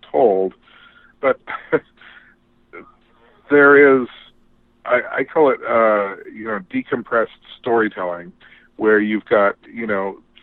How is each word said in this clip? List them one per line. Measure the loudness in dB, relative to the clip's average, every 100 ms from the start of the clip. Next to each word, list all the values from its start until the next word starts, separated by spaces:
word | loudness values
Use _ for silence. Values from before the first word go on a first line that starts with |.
| -6
told. | 0 2 2 -2 -8 _ _ _ _ _ -6
But | -4 -4 -8 -16 -6
<laughs> | -6 -6 _ -20 -20 _ _ _ _ _ -20 -20 _ _ _ _ _ 0
there | 4 6 8 6 4
is, | 0 -12 -20 _ _ _ _ _ -4
I, | -4 -4
I | -8
call | -6 0 0
it, | 0
uh, | -2 0 2 0 -2 -8 -18
you | -14 -10
know, | -10 -8
decompressed | -8 -6 -8 -4 -2 -2 -8 _ -12
storytelling, | -2 -2 -2 -4 -8 -8 -14 -20 -20 -20 _ -4
where | 2 2
you've | 2 -4 -2
got, | 0 0 -2 -16
you | -12 -6
know, | -6 -6 -10 _ _